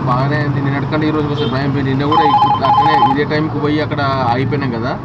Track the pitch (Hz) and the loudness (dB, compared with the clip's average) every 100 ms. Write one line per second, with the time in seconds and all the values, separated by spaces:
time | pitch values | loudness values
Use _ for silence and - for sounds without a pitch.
0 | 143 139 135 151 143 135 139 139 135 156 | -2 0 0 0 0 -2 -2 -2 -2 -2
1 | 156 151 147 143 147 131 139 143 135 135 | 0 0 -2 -2 -2 -2 -2 0 0 0
2 | 147 160 - 269 - - - - - 269 | 2 2 4 4 2 2 2 4 4 4
3 | - 143 143 151 156 139 147 151 151 147 | 2 2 0 0 -2 -2 -2 0 -2 -2
4 | 139 135 120 127 127 143 127 113 123 175 | -2 0 0 0 0 -2 -2 -4 -4 -6